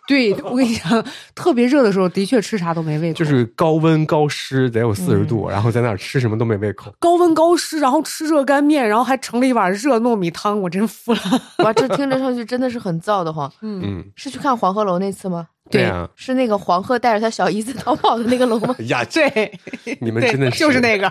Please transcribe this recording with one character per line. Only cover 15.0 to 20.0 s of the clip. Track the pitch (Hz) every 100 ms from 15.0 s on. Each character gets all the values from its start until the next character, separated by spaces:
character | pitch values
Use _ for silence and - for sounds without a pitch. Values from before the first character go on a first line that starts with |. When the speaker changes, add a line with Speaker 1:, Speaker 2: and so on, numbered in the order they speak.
Speaker 3:
那 | 196
次 | 190 190
吗？ | 170 165 _ _
Speaker 2:
对 | 208
啊。 | 117 90 -
Speaker 3:
是 | - -
那 | 262 254
个 | 202
黄 | 165 180
鹤 | 196 247
带 | 247
着 | 208
他 | 226
小 | 220 185
姨 | 202
子 | 220
逃 | 240 - 311
跑 | - 233
的 |
那 | 226 247
个 | 247
楼 | 226
吗？ | 247 254
Speaker 2:
<laughs> | 117
呀， | 135 120
Speaker 1:
对。 | - 285 220 208 - - - - -